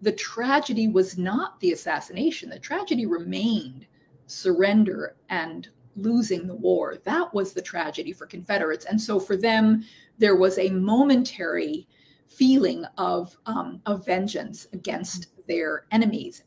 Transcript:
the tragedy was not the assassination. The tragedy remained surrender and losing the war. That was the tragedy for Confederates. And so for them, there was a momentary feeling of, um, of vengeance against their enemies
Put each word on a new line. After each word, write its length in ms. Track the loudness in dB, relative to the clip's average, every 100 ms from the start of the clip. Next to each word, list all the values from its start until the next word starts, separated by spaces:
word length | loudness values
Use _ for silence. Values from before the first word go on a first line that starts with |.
the 100 | -4
tragedy 760 | -4 -6 -4 0 0 0 0 2
was 300 | 2 2 0
not 400 | -2 -2 -4 -2
the 120 | -2
assassination. 800 | 0 -2 -6 -6 -4 -2 -2 -8
The 80 | -14
tragedy 480 | -8 -6 -2 -2 -2
remained 800 | -4 -4 -2 0 0 -4 -12 -20 _ _ _ -14
surrender 880 | -4 0 4 4 6 4 0 -8 -12 -6
and 380 | -6 -4 -10 -16 _ _ -6
losing 520 | 0 0 2 -2 -4
the 60 |
war. 440 | -2 0 2 0 -6
That 280 | -4 -2 -2
was 200 | -2 -4
the 100 | -6
tragedy 500 | -8 -6 -6 -6 -10
for 140 | -12 -14
Confederates. 580 | -12 -4 -2 -2 -4 -2
And 140 | -2
so 200 | 0 -2
for 160 | 0 0
them, 480 | 2 4 6 4 0 -16 _ 2
there 160 | 6
was 240 | 6 6 4
a 120 | 0
momentary 1160 | 2 4 4 6 4 2 -4 -6 -4 -4 -6 -10 _ _ _ -12
feeling 580 | 2 6 6 4 0 -6 -4
of, 400 | -2 -2 -4 -10 -8
um, 340 | -6 -6 -8 -6
of 180 | -4
vengeance 640 | -2 -2 -2 -6 -8 -12 -12
against 560 | -10 -8 -6 -6 -10 -12 -14 -6
their 400 | -4 -2 -6 0
enemies 500 | 2 2 0 -6 -14